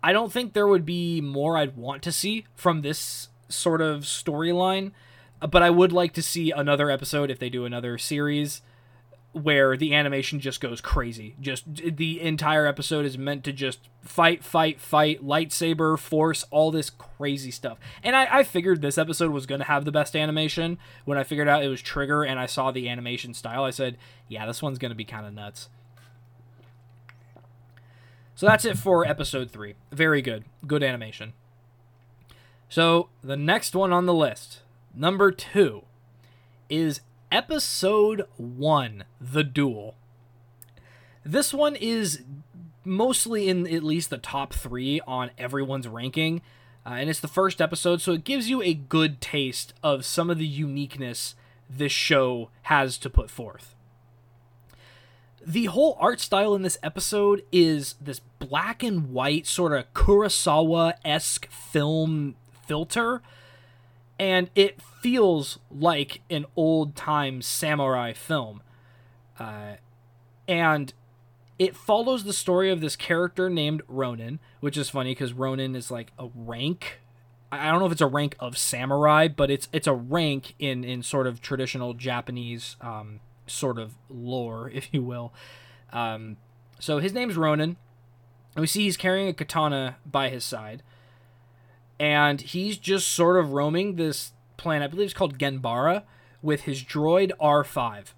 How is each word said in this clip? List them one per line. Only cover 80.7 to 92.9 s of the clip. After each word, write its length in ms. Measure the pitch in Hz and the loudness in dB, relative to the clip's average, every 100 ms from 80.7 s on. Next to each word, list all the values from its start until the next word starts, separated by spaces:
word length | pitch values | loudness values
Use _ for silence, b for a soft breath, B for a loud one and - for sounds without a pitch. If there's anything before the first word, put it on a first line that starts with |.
| 127 123 | -4 -6
in 180 | 127 | -8
sort 240 | 120 143 127 | -4 -2 -2
of 140 | 120 | -4
traditional 520 | - 135 131 131 123 | -6 -4 -4 -4 -6
Japanese, 840 | 117 127 123 120 123 120 117 - - | -6 -4 -6 -6 -10 -8 -10 -12 -14
um, 400 | 120 110 107 104 - _ - | -12 -12 -12 -18 -20 _ -12
sort 320 | - 139 117 | -6 -4 -4
of 180 | 113 120 _ | -8 -14 _
lore, 600 | 127 120 127 117 113 123 | -14 -8 -6 -6 -8 -10
<laughs> 40 | |
if 200 | 135 - | -10 -4
you 100 | 147 | -2
will. 300 | 123 120 120 B B B B B B | -2 -6 -12 B B B B B B
Um, 460 | 117 117 110 110 110 _ _ _ _ | -6 -4 -6 -10 -16 _ _ _ _
so 200 | - 151 | -4 -2
his 120 | 180 | 0
name's 220 | 208 247 165 | -2 -4 0
Ronin, 400 | 160 151 156 175 _ _ _ _ _ _ _ - | 2 2 0 -4 _ _ _ _ _ _ _ -4
and 60 | |
we 60 | 160 | -2
see 160 | 202 | 0
he's 120 | 208 180 | 0 0
carrying 320 | 190 185 196 | 0 2 0
a 60 | |
katana 640 | 170 147 165 151 139 131 131 - | -4 -4 0 0 0 -4 -8 -4
by 240 | 139 151 | -2 -2
his 160 | 127 - | -4 -8
side. 360 | 117 107 117 - b b b b b b b b b b _ | -8 -10 -16 -18 b b b b b b b b b b _
And 420 | 147 147 147 143 | 0 4 4 2
he's 360 | - 185 202 208 | -4 -6 -6 -6
just 320 | - | -2